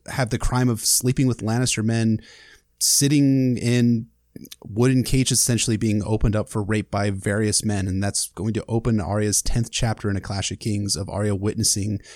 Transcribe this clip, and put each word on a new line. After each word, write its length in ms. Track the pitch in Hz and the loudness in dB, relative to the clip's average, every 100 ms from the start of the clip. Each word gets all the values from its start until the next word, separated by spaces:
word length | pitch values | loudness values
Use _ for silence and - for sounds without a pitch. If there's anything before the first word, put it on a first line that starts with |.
| - | -10
have 240 | - 117 | -4 -2
the 80 | 117 | 0
crime 280 | - 127 127 | 0 2 2
of 140 | 113 | 2
sleeping 460 | - - 127 131 131 | 0 0 2 2 2
with 120 | 113 | 0
Lannister 420 | 110 113 127 - | -2 0 0 0
men 360 | 110 113 113 110 - - - - _ - | 0 2 2 0 -2 -20 -20 -20 _ -4
sitting 800 | - - 143 147 139 135 131 120 | 0 2 4 4 4 4 2 0
in 500 | 117 123 120 117 - _ _ - - - | 2 2 4 2 -2 _ _ -20 -20 -18
wooden 400 | - 101 123 131 | -10 0 2 2
cages, 360 | 113 135 131 123 | 2 2 2 2
essentially 380 | - 117 - 107 | 2 0 0 0
being 240 | 113 104 101 | 0 0 0
opened 300 | 110 113 107 | 0 2 0
up 140 | 101 | -2
for 120 | 107 | -4
rape 300 | 101 107 101 | -2 -2 -2
by 180 | 101 101 | -2 -2
various 540 | 98 95 104 107 101 | -2 -2 0 0 0
men. 240 | 110 101 95 | 0 -2 -2
And 160 | 92 | -2
that's 240 | 101 98 - | -2 -4 -6
going 240 | - 104 107 | -6 -4 -4
to 100 | - | -2
open 320 | 113 123 110 | -2 0 0
Arya's 420 | 85 104 107 107 | 0 -2 0 0
tenth 300 | - - 117 | 0 0 0
chapter 380 | - 117 110 104 | -2 -2 -2 -2
in 80 | 98 | -4
A 40 | |
Clash 300 | - 98 - | -4 -6 -6
of 80 | 101 | -6
Kings, 360 | 117 104 101 73 | -4 -2 -2 -4
of 120 | 98 | -4
Arya 280 | 95 104 98 | -2 -2 0
witnessing 640 | 101 - 110 - 101 101 - | -2 -2 0 0 -2 -4 -8